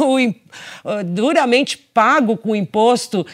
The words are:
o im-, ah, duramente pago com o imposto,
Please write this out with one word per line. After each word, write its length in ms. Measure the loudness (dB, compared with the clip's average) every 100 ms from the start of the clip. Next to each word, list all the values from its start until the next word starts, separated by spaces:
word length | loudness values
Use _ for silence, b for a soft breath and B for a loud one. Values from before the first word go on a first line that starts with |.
o 180 | 0 2
im-, 220 | 0 -2 _ B B B -8
ah, 160 | -6
duramente 760 | -4 -2 0 2 2 2 0 -6
pago 580 | _ 0 2 2 0
com 180 | -2 -2
o 40 | -4
imposto, 720 | -2 0 2 2 -2 -6 -6